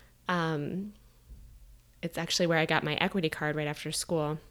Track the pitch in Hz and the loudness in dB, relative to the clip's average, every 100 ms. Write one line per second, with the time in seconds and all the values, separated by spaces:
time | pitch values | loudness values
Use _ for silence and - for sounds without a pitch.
0 | - - - 175 160 151 147 185 208 - | -20 -12 -2 2 2 0 -2 -4 -6 -12
1 | - - - - - - - - - - | -20 -20 -20 -20 -18 -20 -20 -20 -20 -10
2 | 170 - 170 - 170 165 165 156 151 151 | -8 -4 -2 2 4 4 4 2 2 0
3 | 196 196 160 - 151 151 147 151 156 - | 2 2 0 0 0 0 -2 -4 -4 -4
4 | - 165 147 156 - | 0 0 0 -2 -6